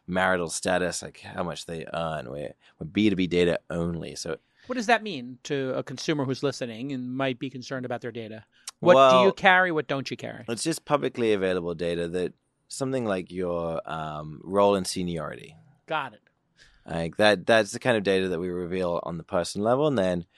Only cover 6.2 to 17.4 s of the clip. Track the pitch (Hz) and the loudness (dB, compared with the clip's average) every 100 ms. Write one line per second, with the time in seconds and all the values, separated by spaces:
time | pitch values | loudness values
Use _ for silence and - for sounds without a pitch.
6.2 | 131 127 143 - 123 110 135 135 123 127 | 0 -2 -2 -4 -8 -8 -8 -8 -6 -4
7.2 | 135 123 139 131 120 135 127 120 123 113 | -2 -4 -8 -10 -10 -8 -6 -6 -8 -10
8.2 | 110 107 - _ - - 165 165 135 131 | -12 -14 -18 _ -20 -2 8 10 10 10
9.2 | 123 - 190 185 185 156 143 139 127 123 | 8 6 6 6 4 0 -2 -4 -4 -8
10.2 | 117 113 120 117 160 160 - 147 139 131 | -10 -12 -8 -4 -2 -4 0 0 0 0
11.2 | 113 104 95 92 85 85 85 85 85 90 | 2 4 2 0 -2 -4 -2 -2 -2 -2
12.2 | 87 - _ _ _ - 135 131 117 95 | -4 -6 _ _ _ -8 -4 -2 -2 -4
13.2 | 87 90 90 85 82 80 - 80 78 76 | -4 -6 -4 -2 -4 -6 -8 -8 -8 -10
14.2 | 76 76 - 98 101 101 92 - 90 82 | -12 -14 -4 4 4 4 0 -4 -4 -4
15.2 | 73 62 - - _ _ - 156 135 - | -8 -12 -16 -20 _ _ -8 -6 -6 -12
16.2 | _ _ _ _ - _ - 82 82 - | _ _ _ _ -20 _ -8 -6 -4 2
17.2 | 107 101 | 4 4